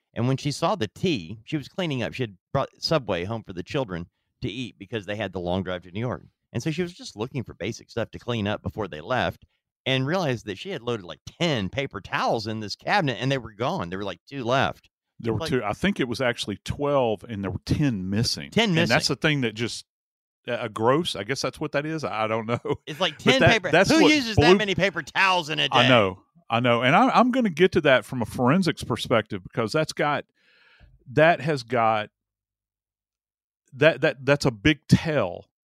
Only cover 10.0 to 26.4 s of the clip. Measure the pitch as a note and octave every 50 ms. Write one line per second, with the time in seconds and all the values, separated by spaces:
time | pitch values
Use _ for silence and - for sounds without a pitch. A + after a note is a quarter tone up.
10 | C3 C#3 E3+ G3 F3 C#3 B2 G#2+ - G#2+ F#2 - - F#3+ - A#2 A2+ A#2+ A#2+ G#2+
11 | F2 E2+ D#2 - - - - - E3 E3+ D3 A2+ F#2+ F2 - C3+ C#3 C3 - G2+
12 | - - - D#3 B3 B3 D#3 A#2 G#2 A2+ A2 A2 G#2+ G2 - _ - - F#3 G#3
13 | E3+ C3+ A#2 F#2+ A#2+ C3+ C#3 C3+ A2+ A2+ G#2+ F#2+ A#2+ C#3+ F#3+ E3 F#2 E2+ F#2 F#2+
14 | G#2 G2 F2 - _ - C#3 C#3 A#2 A2+ B2+ C3+ A2+ D2 - - _ _ _ _
15 | _ _ _ - A2+ A#2 A2+ G#2+ - - - B2+ G#2+ G2+ G#2 - - F#3+ G3+ -
16 | C#3+ A#2+ A2+ G2 C3 A#2+ A#2+ - - - G2 - - - - - C#3+ C#3+ C#3+ C#3
17 | B2+ A2+ G#2+ - - - A2+ G2+ G2 F#2 F2+ - - - - - D3 C#3 A#2 F#2+
18 | F#2 F#2+ G2+ G#2+ B2 - - - D2 C#2+ - - - G3+ E3+ D#3+ E3+ A2 A#2 D3+
19 | - - C#3+ - - D#3+ D3+ C#3 B2+ A2 A2+ A2 A#2+ G#2+ - - - _ _ _
20 | _ _ _ _ _ _ _ _ - - A#2+ A2 A#2+ A2+ G2+ G#2+ A2 A#2 C3+ D#3
21 | F3+ - - - G2+ G#2 C3+ - - C3 - - D3+ D3 - C#3+ D3 D#3 D#3+ D#3
22 | C#3+ F#2+ G2+ G#2+ A2 G#2+ A2 A2+ A2 A2 A#2+ - - - - - - - D3+ C#3+
23 | F#3 E3+ D3 - - - B3+ C4+ A#3+ - - A3 F3+ E3+ D3 E3+ F#3+ - D4 E4
24 | D#4+ D4+ D4+ D4 B3 A3+ G#3+ - - - F#3+ G3+ G#3+ G3+ F#3 - E3+ G3 D#3 E3+
25 | C#3+ - - E3+ F#3+ F#3+ F#3 F3+ D#3 C#3+ D#3 D3+ D3 C3+ - B2 B2+ B2+ B2+ A#2
26 | G2+ F#2+ F2+ - _ _ _ _